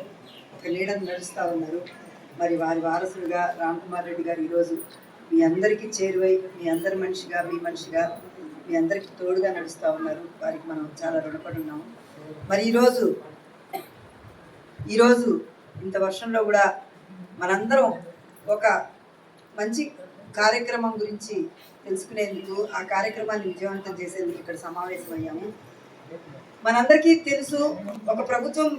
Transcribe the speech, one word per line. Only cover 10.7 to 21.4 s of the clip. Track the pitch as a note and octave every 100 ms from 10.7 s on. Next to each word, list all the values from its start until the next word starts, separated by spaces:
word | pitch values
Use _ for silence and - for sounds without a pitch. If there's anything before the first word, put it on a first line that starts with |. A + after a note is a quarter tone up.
మనం | D#4 D4+ -
చాలా | E4 D#4+ D#4
రుణపడి | D#4 - D#4+
ఉన్నాము. | D4+ D4+ - - - - D3+ D3+ -
మరి | G3+ A3+
ఈరోజు, | A#3 B3 B3 - - - - - - - F#4+ - - - - - - - - - - G#3 G#3+
ఈరోజు | A#3+ A#3+ A#3+ - - - - - F#3+
ఇంత | G3 F#3+
వర్షంలో | - A#3 A3+ G#3
కూడా | G#3 G3 - - - - - - -
మనందరం | F3+ G3 A3+ C4+ A#3 E3 - - - - - G#3+
ఒక | G#3+ G3 - - - - - - - G#3
మంచి | G#3+ A#3 D4 - - - - G#3
కార్యక్రమం | G#3+ A#3 A#3+ B3 A3+ G#3+
గురించి | G#3 G#3 - F#3+